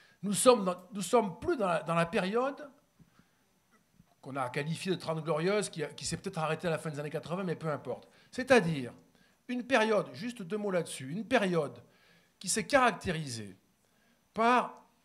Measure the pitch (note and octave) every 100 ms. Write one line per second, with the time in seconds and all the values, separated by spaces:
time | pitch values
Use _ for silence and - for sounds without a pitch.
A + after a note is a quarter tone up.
0 | - _ G3 F#3 B3+ A#3 F#3 F3+ - G#3
1 | F3 A#3+ G#3 - E4 D#4 F#3+ D#3+ D3 E3
2 | E3+ A3 F#3 A3+ C4+ C#4 D4 - _ _
3 | _ _ _ _ _ _ _ _ _ _
4 | _ _ C#3 C3+ B2 D3 D3 D#3+ F#3 E3+
5 | - D#3+ D3+ D3+ F3 G#3 F#3+ E3 D3 -
6 | - E3+ G3 E3 D#3 D#3+ F3+ D#3 E3 C#3
7 | D3 D#3 - F3+ F#3 D#3 D#3+ C#3 B2+ A2+
8 | - - - - B3+ B3 E3 D3 A#2+ -
9 | - _ _ _ - B3 A#3+ B3+ A3 G#3
10 | C#3+ C3 A#3+ A#3+ F3 G#3 G#3 F3+ E3 -
11 | C3 F3 A3+ B3 G3 E3 C#3 - - _
12 | _ _ _ - F#3+ A3 E3+ C#4 B3 F3
13 | F#3+ D#3+ C#3+ A2+ G2+ F#2 _ _ _ _
14 | _ _ _ - A#3 B3 F#3+ - - _